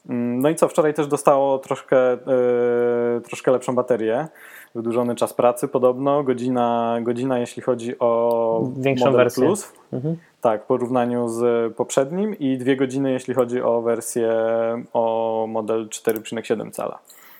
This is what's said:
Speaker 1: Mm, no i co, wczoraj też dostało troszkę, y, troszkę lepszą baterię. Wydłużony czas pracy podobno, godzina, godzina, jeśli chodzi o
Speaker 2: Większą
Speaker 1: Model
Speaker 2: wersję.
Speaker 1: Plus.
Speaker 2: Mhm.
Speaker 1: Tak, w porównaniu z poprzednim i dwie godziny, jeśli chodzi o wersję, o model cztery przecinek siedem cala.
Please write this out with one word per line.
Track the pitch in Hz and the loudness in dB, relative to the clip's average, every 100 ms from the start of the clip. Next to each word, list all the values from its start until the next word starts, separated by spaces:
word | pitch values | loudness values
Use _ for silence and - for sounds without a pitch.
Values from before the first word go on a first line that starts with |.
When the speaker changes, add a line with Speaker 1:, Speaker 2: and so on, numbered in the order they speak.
| - | -8
Speaker 1:
Mm, | 123 120 123 | -4 -2 0
no | 143 | 0
i | |
co, | 160 170 | 2 0
wczoraj | - 156 | 2 0
też | 151 143 | 0 -2
dostało | 143 - 139 139 135 | 0 2 4 4 0
troszkę, | - 131 - 135 127 | -2 -8 0 2 4
y, | 123 - 127 123 120 120 120 120 120 120 120 | 2 0 2 2 2 2 2 2 0 0 -2
troszkę | 117 - - | -4 -4 0
lepszą | 123 - | 0 0
baterię. | 123 123 117 110 117 160 - - - - | -2 0 0 0 -2 -4 -12 -20 -20 -14
Wydłużony | 120 113 117 120 | -8 -2 0 -2
czas | 117 110 | -2 -2
pracy | - 120 120 139 | 2 2 2 0
podobno, | 135 123 127 139 143 | 2 2 2 2 2
godzina, | 135 123 123 127 120 120 117 117 | 2 0 0 0 2 0 0 -2
godzina, | 117 120 131 127 | -2 -2 -2 -2
jeśli | 120 - | -4 -6
chodzi | 123 127 117 123 | -4 -4 -4 -2
o | 120 117 117 117 113 113 131 131 | 0 2 2 2 0 0 -2 -2
Speaker 2:
Większą | 131 127 | 0 2
Speaker 1:
Model | 123 123 | 4 6
Speaker 2:
wersję. | 123 - | 4 4
Speaker 1:
Plus. | 135 208 - - _ | 2 2 -4 -18 _
Speaker 2:
Mhm. | 131 143 165 - _ | -6 -4 -6 -10 _
Speaker 1:
Tak, | 120 107 | 0 0
w | - | 0
porównaniu | 131 120 127 120 120 120 | -2 0 -2 0 -2 -2
z | 113 120 117 117 104 | 0 0 0 -2 -4
poprzednim | 123 - 135 175 214 202 | -2 0 0 -2 -4 -4
i | 135 131 | -2 -2
dwie | 123 135 | 0 0
godziny, | 135 131 135 | 0 0 -2
jeśli | 127 127 | -2 -2
chodzi | 131 120 123 | -2 0 0
o | 120 117 | 0 0
wersję, | 117 117 117 123 113 113 113 113 113 117 120 | 0 -2 -2 -2 0 0 0 0 -2 -4 -4
o | 123 113 113 113 110 110 | -2 0 0 -2 -2 -2
model | 113 110 113 110 | -4 -2 -4 -4
cztery | - - 107 | -6 -4 -4
przecinek | 107 117 110 | -6 -8 -4
siedem | 110 110 | -4 -4
cala. | 104 107 - - - - - | -8 -8 -10 -16 -20 -20 -20